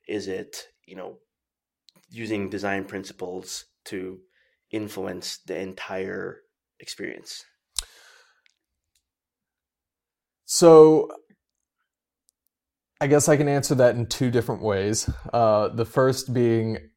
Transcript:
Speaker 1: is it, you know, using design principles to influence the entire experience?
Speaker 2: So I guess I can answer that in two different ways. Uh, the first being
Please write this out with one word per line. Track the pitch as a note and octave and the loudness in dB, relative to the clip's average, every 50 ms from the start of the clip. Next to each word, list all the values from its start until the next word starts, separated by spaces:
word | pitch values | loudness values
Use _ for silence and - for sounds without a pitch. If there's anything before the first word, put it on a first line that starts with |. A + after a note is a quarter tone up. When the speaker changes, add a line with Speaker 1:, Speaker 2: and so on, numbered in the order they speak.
| _ | _
Speaker 1:
is | - G#2+ G#2 F#2 F#2+ | -8 -10 -8 -8 -8
it, | F#2 F#2+ - - - - - _ _ _ _ | -10 -10 -12 -14 -16 -18 -18 _ _ _ _
you | _ F#2 | _ -18
know, | F#2 F2+ F#2 - _ _ _ _ _ _ _ _ _ _ _ _ _ _ _ _ _ _ _ | -16 -16 -16 -18 _ _ _ _ _ _ _ _ _ _ _ _ _ _ _ _ _ _ _
using | - A2+ A#2 G#2+ A2 G2+ G2+ F#2+ | -14 -12 -8 -6 -6 -6 -6 -6
design | G#2 G2 G2 G2+ G2 G2 F#2+ | -8 -6 -6 -6 -6 -6 -8
principles | - G#2 G2 F#2+ - - - F#2+ F2+ F#2 F#2 F#2 - - - - _ _ _ _ | -10 -12 -12 -12 -14 -14 -14 -12 -12 -12 -14 -14 -14 -16 -16 -16 _ _ _ _
to | - G#2+ F#2+ F#2 F#2 F#2+ F#2 _ _ _ _ _ _ _ _ _ _ | -12 -12 -10 -10 -12 -14 -18 _ _ _ _ _ _ _ _ _ _
influence | - A2 G#2+ G#2 - F#2+ F#2+ G2 F#2 F2+ F2 - - - _ | -10 -10 -10 -10 -10 -10 -10 -10 -10 -12 -12 -14 -14 -14 _
the | - - D#2+ | -10 -10 -8
entire | G2 - F#3 - - - - F#2+ F#2+ F#2+ G2 F#2+ F#2+ F#2 - - _ _ _ _ _ _ _ _ | -8 -10 -12 -16 -14 -12 -10 -8 -8 -8 -10 -10 -10 -12 -14 -18 _ _ _ _ _ _ _ _
experience? | - - - - - - - - - - - - - _ _ _ _ _ _ - - - - - _ - - _ _ _ _ _ _ _ _ _ _ _ _ _ _ _ _ _ _ _ _ _ _ _ _ _ _ _ _ _ _ _ _ _ _ _ _ _ _ _ _ _ _ _ _ _ _ | -20 -20 -14 -12 -12 -12 -12 -16 -18 -18 -20 -20 -20 _ _ _ _ _ _ -12 -12 -12 -20 -20 _ -20 -20 _ _ _ _ _ _ _ _ _ _ _ _ _ _ _ _ _ _ _ _ _ _ _ _ _ _ _ _ _ _ _ _ _ _ _ _ _ _ _ _ _ _ _ _ _ _
Speaker 2:
So | - - - F3+ E3+ D#3+ D#3+ D#3 D#3 D#3 D3 - - - - _ _ _ _ _ _ _ _ _ _ _ _ _ _ _ _ _ _ _ _ _ _ _ _ _ _ _ _ _ _ _ _ _ _ _ _ | -6 0 6 8 10 12 12 12 10 8 4 0 -4 -10 -20 _ _ _ _ _ _ _ _ _ _ _ _ _ _ _ _ _ _ _ _ _ _ _ _ _ _ _ _ _ _ _ _ _ _ _ _
I | D3 C#3 | 0 2
guess | D3 D3 C#3 E3 | 2 4 4 4
I | D3+ | 2
can | C#3 D3 C#3+ | 2 2 0
answer | C#3+ C3 B2 - D3 | 0 -2 -2 -2 2
that | B2+ B2 B2 A2 | 4 4 4 4
in | A#2+ A2+ | 0 -6
two | - - - C#3 B2 | -6 -4 -2 -2 0
different | A#2 A#2+ A2 - A#2+ - | 0 0 -2 -2 -8 -4
ways. | - G#2+ G2 F#2+ G2 G#2 A2+ - - - - - - - | -2 -2 -2 -2 -2 -2 -2 -4 -4 -6 -8 -8 -10 -4
Uh, | - A#2 A#2 A2 G#2+ G#2 G#2 - | 0 2 2 4 4 2 0 -2
the | - A#2 A2+ | -4 -6 -6
first | - - C#3+ C3 C3 C3 - - - | -2 0 2 2 2 0 -2 -6 -4
being | A#2+ B2 A#2+ A#2 A2+ A2+ A2+ A2+ G#2+ - - - _ | -2 0 2 2 2 0 -2 -4 -8 -10 -12 -20 _